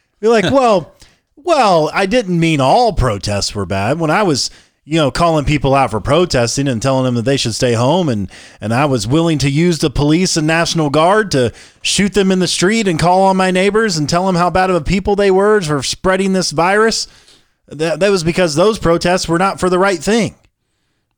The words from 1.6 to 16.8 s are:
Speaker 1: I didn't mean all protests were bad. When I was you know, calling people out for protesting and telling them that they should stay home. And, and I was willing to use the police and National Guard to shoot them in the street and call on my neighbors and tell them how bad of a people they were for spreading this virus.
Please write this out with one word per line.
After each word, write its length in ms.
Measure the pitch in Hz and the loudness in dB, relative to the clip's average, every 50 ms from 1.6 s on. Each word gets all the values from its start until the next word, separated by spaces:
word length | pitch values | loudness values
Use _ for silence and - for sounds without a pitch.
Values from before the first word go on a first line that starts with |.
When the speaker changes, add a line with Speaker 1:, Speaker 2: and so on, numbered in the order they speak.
| 240 208 180 165 151 151 147 | 2 4 2 2 2 0 -2
Speaker 1:
I 120 | 170 196 | -2 -2
didn't 340 | 190 220 254 233 180 180 165 | 0 0 0 0 0 0 0
mean 220 | 165 165 160 139 | 0 2 2 2
all 320 | 131 131 170 233 247 226 180 | 2 2 4 2 2 2 0
protests 600 | - - 127 104 101 - 104 101 101 98 - - | 0 -2 -2 -2 -4 -4 -4 -4 -4 -4 -6 -6
were 100 | 107 98 | -6 -6
bad. 340 | 85 98 98 98 110 147 170 | -4 -4 -2 -2 -2 -2 -2
When 120 | 165 151 | -2 0
I 100 | 156 202 220 | 0 0 0
was 280 | 185 147 120 - - - - _ _ _ _ _ | 0 0 -2 -4 -6 -10 -14 _ _ _ _ _
you 120 | - 151 | -4 -2
know, 160 | 165 151 131 | 0 0 0
calling 340 | - - 170 170 160 151 139 | 0 0 0 0 2 0 0
people 300 | - 151 143 - 139 135 | 0 -2 0 0 0 2
out 160 | 139 131 120 | 2 2 0
for 100 | - 107 | -2 -4
protesting 640 | - - 139 165 185 165 - 131 120 117 - - 139 | -2 0 0 0 0 0 0 0 0 0 -2 -2 -2
and 140 | 143 123 110 | -2 -2 -2
telling 240 | 101 135 135 131 131 | -2 -2 0 0 0
them 80 | 127 123 | 0 -2
that 60 | 120 110 | -2 -2
they 140 | 127 139 | -2 -2
should 160 | 131 - 120 107 | -2 -2 -4 -4
stay 200 | - 131 123 117 | -2 0 0 0
home. 360 | 113 120 131 156 190 180 147 | 2 2 2 2 0 0 0
And, 220 | 117 104 95 95 - - - - - - | -2 -4 -4 -8 -10 -16 -20 -20 -16 -10
and 140 | 104 107 113 | -6 -4 -2
I 120 | 123 147 | 0 0
was 220 | 147 131 123 95 | 0 0 -2 -2
willing 300 | 113 135 160 165 170 160 139 | 0 0 0 2 0 0 0
to 100 | 123 143 | -2 -2
use 280 | 139 151 170 180 170 | 0 0 0 0 0
the 140 | 147 - 151 | 0 -2 -2
police 440 | 123 - 143 147 156 175 185 175 - | 0 0 0 2 2 2 0 0 0
and 100 | 165 156 | -2 0
National 420 | 156 160 165 170 160 - 165 156 143 | 0 0 0 0 -2 -2 -2 -2 0
Guard 400 | 135 151 160 175 202 214 220 180 | 0 2 2 2 2 2 0 0
to 220 | - 135 123 113 - - - - _ _ - | 0 0 0 -2 -2 -8 -16 -20 _ _ -6
shoot 300 | - - - 202 202 - | -4 -2 0 0 0 0
them 180 | 208 190 190 | 0 2 2
in 80 | 190 185 | 2 2
the 80 | 180 | 0
street 400 | 165 - - 170 185 220 226 220 | -2 -2 0 0 0 0 0 0
and 120 | 190 170 147 | -2 -2 0
call 220 | 151 175 180 190 190 | 2 2 2 4 2
on 140 | 190 190 | 2 2
my 140 | 190 185 185 | 2 0 0
neighbors 460 | 180 185 185 202 202 220 226 220 170 | 0 0 0 0 0 0 0 0 -2
and 120 | 160 151 135 | -2 -2 -2
tell 160 | 170 175 185 | -2 0 0
them 100 | 190 185 | 0 0
how 140 | 165 175 175 | 0 0 0
bad 220 | 160 185 185 185 | 0 0 0 0
of 40 | 185 | 0
a 60 | 170 | -2
people 340 | 147 - 170 196 190 214 202 | -2 -2 -2 -2 0 0 0
they 140 | 190 202 196 | 2 2 2
were 320 | 185 190 196 208 214 208 | 2 4 4 2 2 2
for 220 | 180 147 151 139 123 | 0 -2 -4 -4 -4
spreading 500 | - - - - 190 185 185 196 196 190 | -6 -6 -4 -2 0 0 0 0 0 0
this 160 | 185 170 - | 0 -2 -2
virus. 560 | 151 151 165 185 196 208 | -2 0 0 2 2 2